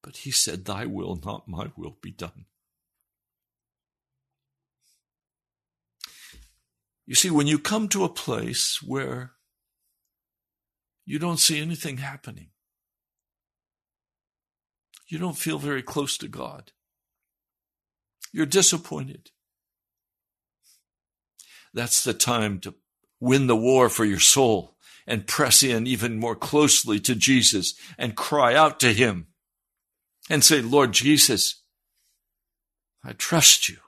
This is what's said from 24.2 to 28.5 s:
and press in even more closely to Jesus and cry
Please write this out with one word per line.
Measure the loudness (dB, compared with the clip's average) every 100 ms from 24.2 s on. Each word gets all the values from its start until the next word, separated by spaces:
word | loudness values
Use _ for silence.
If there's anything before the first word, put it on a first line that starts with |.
| 4 6 4 2 -2 _ _ -20 -8
and | -6 -4
press | -2 4 4
in | 4 0 -2
even | -4 -4 -4
more | -6 -6
closely | -2 2 4 2 2 -2
to | 0 0
Jesus | 2 4 4 2 -4 -8 -20 -10
and | -10 -6
cry | -4 2 4